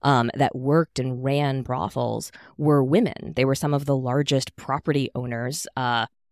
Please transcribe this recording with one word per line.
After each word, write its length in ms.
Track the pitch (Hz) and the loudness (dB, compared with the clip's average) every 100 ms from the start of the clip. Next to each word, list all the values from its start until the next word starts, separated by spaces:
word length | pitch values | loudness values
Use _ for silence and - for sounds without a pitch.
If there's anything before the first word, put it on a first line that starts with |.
um, 300 | 143 131 120 123 | 2 4 2 2
that 200 | 139 127 | 0 0
worked 420 | 131 156 160 - | 2 2 2 -2
and 260 | 127 127 | -4 -2
ran 380 | 131 143 143 135 | 0 0 0 -2
brothels 680 | 123 127 - - 120 113 - - - - | -4 -4 -4 -2 -2 -4 -8 -16 -18 -2
were 260 | 147 143 | 2 4
women. 500 | 131 175 220 - - 160 | 4 2 2 -4 -6 -2
They 100 | 135 | 0
were 100 | 135 | 0
some 180 | 147 | 0
of 120 | 143 143 | 0 0
the 100 | 135 | 0
largest 580 | 127 135 143 139 - - | 0 0 0 0 -2 -12
property 540 | - 135 - 143 131 | -6 -4 0 -2 -2
owners, 540 | 127 123 117 123 160 - - | -6 -6 -6 -6 -8 -8 -4
uh, 320 | 123 117 113 _ _ | -2 0 -2 _ _